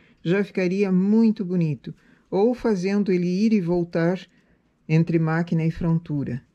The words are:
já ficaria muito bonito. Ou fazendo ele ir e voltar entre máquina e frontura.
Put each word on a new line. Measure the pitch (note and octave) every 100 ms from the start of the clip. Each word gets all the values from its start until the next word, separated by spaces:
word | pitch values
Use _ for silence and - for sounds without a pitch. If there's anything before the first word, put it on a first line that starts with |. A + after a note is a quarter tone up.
| _ _
já | D#3+ G3
ficaria | G3+ - F3+ F#3+ G3
muito | F#3 G3 A3 A3+ G#3+ F3+
bonito. | F3+ D#3+ C3+ - - _ _ _
Ou | F#3 A3+
fazendo | B3 A#3 G3 F#3 G3+ G3+
ele | F3+ F3
ir | F3+ A3
e | G#3+
voltar | E3+ F3 E3+ E3+ E3 F3+ - _ _ _ _ _ -
entre | D#3+ E3 E3
máquina | D#3+ D#3+ E3+ E3
e | D#3+
frontura. | - E3+ E3 E3+ D3 C3+ A#2+ -